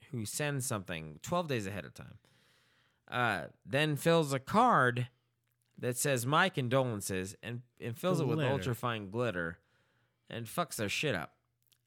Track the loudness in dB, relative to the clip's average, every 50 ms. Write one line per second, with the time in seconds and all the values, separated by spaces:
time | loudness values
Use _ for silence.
0 | -16 -10 -8 -6 -6 -6 -4 -2 -2 -2 -2 -2 -2 -2 -4 -4 -4 -6 -6 -6
1 | -6 -10 -14 -12 -6 -2 -2 -2 0 0 -2 -2 -2 -4 -6 -8 -10 -10 -14 -16
2 | -16 -16 -18 -20 _ _ _ _ _ _ _ _ _ _ _ _ _ _ _ _
3 | _ -6 -2 0 2 2 2 0 -4 -8 -12 _ _ -2 0 2 2 2 2 2
4 | 4 4 4 4 4 2 0 -4 -2 2 4 4 6 6 6 6 6 4 2 0
5 | -4 -6 _ _ _ _ _ _ _ _ _ _ _ _ _ -6 -4 -4 -2 0
6 | 0 2 2 2 2 2 4 4 4 4 2 0 0 2 4 4 4 2 0 -4
7 | -4 -2 -2 -2 -2 -4 -8 -10 -10 -8 -8 -8 -10 _ _ -10 -8 -8 -8 -4
8 | 0 0 2 2 2 2 2 2 2 2 0 0 0 -2 -2 -2 -2 -2 -2 -2
9 | -6 -6 -4 -2 -2 0 0 -2 -2 -4 -4 -8 _ _ _ _ _ _ _ _
10 | _ _ _ _ _ -10 -8 -8 -8 -6 -4 -4 -4 -4 -2 -4 -2 -2 -2 0
11 | 0 0 0 -2 -4 -6 _ _ _ _ _ _ _ _ _ _ _